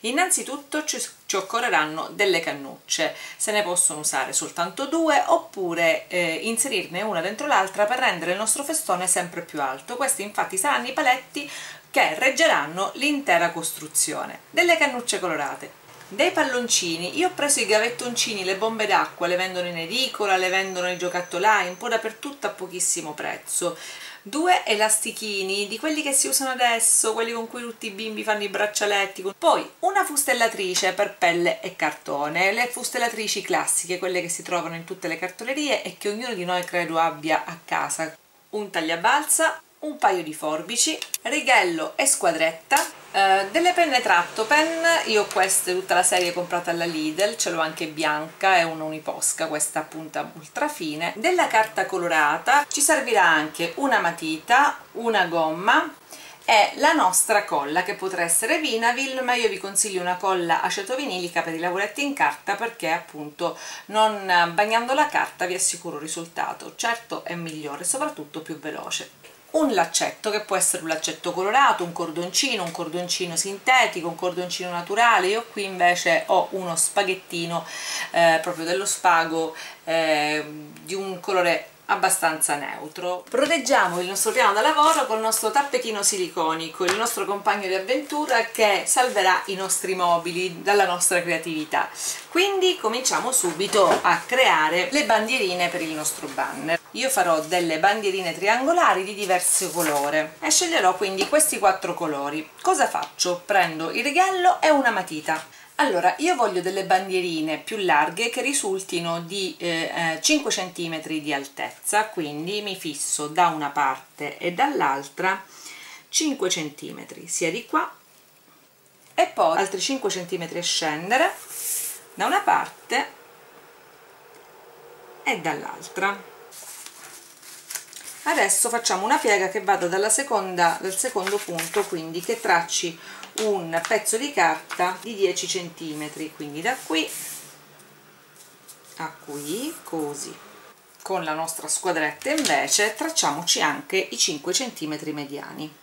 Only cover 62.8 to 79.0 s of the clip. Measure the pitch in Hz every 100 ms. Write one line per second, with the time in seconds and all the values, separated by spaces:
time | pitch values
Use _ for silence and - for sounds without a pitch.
62.8 | 165 170 170 151 151 - 170 - - -
63.8 | - 214 220 208 190 175 170 170 208 226
64.8 | 240 269 285 151 - - 180 180 - 170
65.8 | 175 147 151 170 170 - - - - -
66.8 | 233 233 - 156 - 170 165 156 147 147
67.8 | 175 262 302 294 147 160 156 147 151 -
68.8 | - - - - - - - 311 294 196
69.8 | 170 - - - 214 208 214 190 170 180
70.8 | 160 156 165 156 180 175 190 254 269 196
71.8 | 175 170 165 160 180 - 269 220 170 170
72.8 | 160 175 180 - 175 165 196 196 - 254
73.8 | 220 180 165 170 180 175 180 - 180 175
74.8 | 170 202 233 214 185 214 220 - 196 185
75.8 | 180 175 175 160 - 190 - 190 180 165
76.8 | - 202 190 185 - 175 170 170 - -
77.8 | - - - 170 170 160 170 156 165 185
78.8 | 202 -